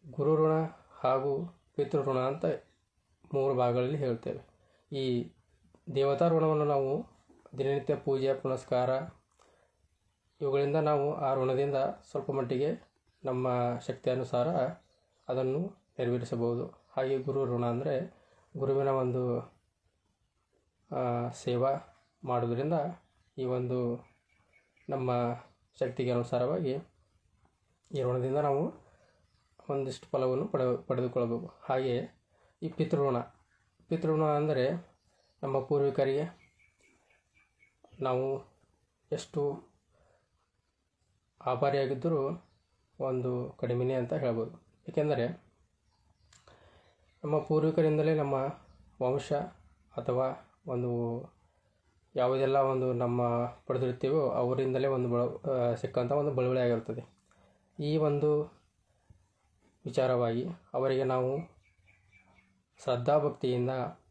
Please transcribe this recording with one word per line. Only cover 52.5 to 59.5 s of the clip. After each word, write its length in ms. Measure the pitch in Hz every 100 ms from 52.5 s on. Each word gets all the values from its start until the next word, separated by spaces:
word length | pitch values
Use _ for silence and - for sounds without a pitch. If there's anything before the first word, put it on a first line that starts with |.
| 139
ಒಂದು 360 | 135 131 127
ನಮ್ಮ 540 | 120 123 123 120 120 120 - -
ಪಡೆದಿರ್ತೀವೋ 640 | 123 127 123 135 156 135
ಅವರಿಂದಲೇ 580 | - 123 127 135 127 139
ಒಂದು 200 | 131 123
ಬಳ-, 420 | 120 120 - 160
ಆ, 240 | 127 120
ಸಿಕ್ಕಂಥ 380 | 113 - - 120
ಒಂದು 220 | 143 147
ಬಳುವಳಿ 260 | 131 127 127
ಆಗಿರುತ್ತದೆ. 420 | 123 117 113 117 - _ _ _ _ _ _ -
ಈ 120 | 147 156
ಒಂದು 460 | 151 143 151 151 151 - _ _ _ _ _ - _ _ _